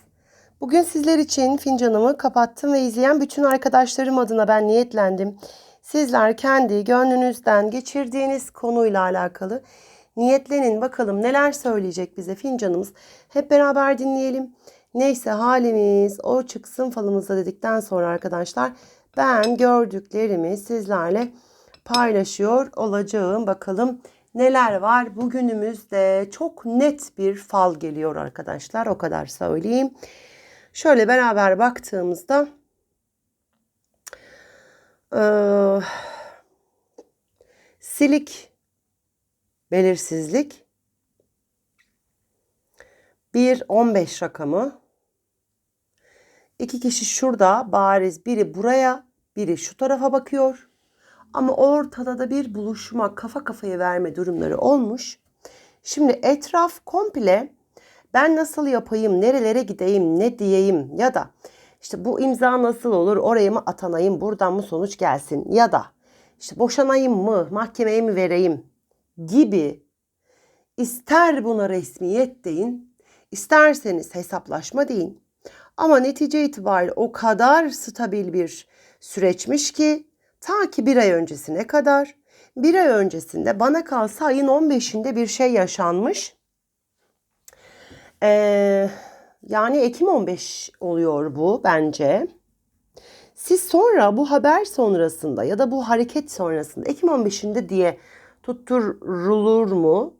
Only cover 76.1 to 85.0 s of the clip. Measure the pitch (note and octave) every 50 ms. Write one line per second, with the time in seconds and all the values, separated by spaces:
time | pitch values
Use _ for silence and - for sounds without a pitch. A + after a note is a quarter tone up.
76.1 | C#4 - D4+ C#4+ D4 D4+ D4 C#4+ D4 - F#3+ G#3 G3 F3+ F3+ F3+ - - A#3 A#3
77.1 | A#3 - A3+ A3+ A3 F#3 A#3 B3+ D4 E4 E4 D4 A#3+ - - - - - A#3+ G#3
78.1 | F#3 G#3 G3 F3+ E3 F#3 E3+ D#3+ - - - _ _ _ _ _ _ _ - -
79.1 | - G3+ F#3 F#3 F3+ F3+ - G#3+ C4+ C#4+ C#4+ - - - D4+ D4+ D4+ D4+ D4+ _
80.1 | _ _ _ _ _ _ - - F#4+ G#4 G4 F4+ - - A3 C4 C4+ B3 A3 G3
81.1 | F3 E3+ E3 E3 D#3 C#3 - - D#3 F3 A3+ - - D4 - C#4+ C#4 C#4 C#4+ C#4+
82.1 | - _ _ _ _ _ _ _ - C4 B3 D#4+ E4+ F#4+ F4+ D4 A#3+ G#3 G3 F#3
83.1 | E3 E3 D#3+ - - E3 D#3 F#3+ G3 G3 A#3 C4 D4 E4 E4 - C#4 B3 G#3+ G#3+
84.1 | - - D#4+ D4+ C4 C4+ C#4 C4+ C4 D4 D#4+ D4+ C#4+ B3 A#3+ - - G#3+